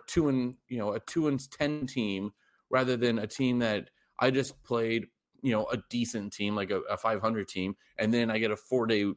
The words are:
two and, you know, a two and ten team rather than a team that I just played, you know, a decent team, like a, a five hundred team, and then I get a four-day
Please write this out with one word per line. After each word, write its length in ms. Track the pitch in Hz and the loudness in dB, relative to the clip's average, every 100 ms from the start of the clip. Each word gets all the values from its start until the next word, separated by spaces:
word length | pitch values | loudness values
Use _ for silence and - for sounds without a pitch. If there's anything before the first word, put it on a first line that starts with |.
| - | 2
two 220 | 170 151 | 2 4
and, 280 | 131 123 123 _ | 2 0 -6 _
you 100 | 123 | -4
know, 140 | 104 | -2
a 80 | 110 | -4
two 280 | - 170 151 | -4 0 2
and 220 | 135 - | 0 -4
ten 360 | - 147 151 127 | -4 -2 -2 -4
team 460 | 127 107 95 104 - _ _ _ | -2 -2 -2 -4 -8 _ _ _
rather 280 | 127 127 123 | 0 2 2
than 220 | 120 113 | 2 0
a 80 | 107 | -4
team 320 | - 131 123 | 0 2 2
that 300 | 113 104 - _ _ - | 2 0 -4 _ _ 0
I 120 | 127 | 2
just 320 | 135 131 - | 2 -2 -6
played, 440 | - 117 113 113 113 _ _ _ | -4 -2 0 -2 -4 _ _ _
you 100 | 135 | 0
know, 140 | 107 - | 0 0
a 100 | 123 - | -4 -4
decent 440 | 120 113 110 101 | -2 -2 -2 -6
team, 240 | - 101 104 | -4 -2 0
like 140 | 98 | 0
a, 100 | 95 | -2
a 140 | - 101 | -2 -2
five 240 | 113 107 | 0 0
hundred 280 | 113 113 95 | 0 -2 -4
team, 280 | 92 95 98 _ - | -4 -4 -6 _ -4
and 140 | 110 | 0
then 180 | 120 113 | 2 2
I 80 | 110 | 0
get 120 | 113 | 0
a 60 | 104 | -2
four-day 560 | - 127 113 107 101 | -2 0 2 2 2